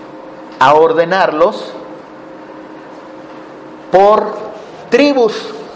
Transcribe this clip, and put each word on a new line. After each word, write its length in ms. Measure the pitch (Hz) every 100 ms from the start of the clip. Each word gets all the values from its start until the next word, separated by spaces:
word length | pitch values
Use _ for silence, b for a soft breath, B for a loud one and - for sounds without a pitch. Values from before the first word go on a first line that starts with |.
| - - - - - -
a 160 | 131
ordenarlos 1000 | 151 165 160 170 190 165 151 180 214 - - - - - - - - - - - - - - - - - - - - - - -
por 340 | 180 202 220 226 - - - - - -
tribus. 640 | 240 294 269 220 - - - -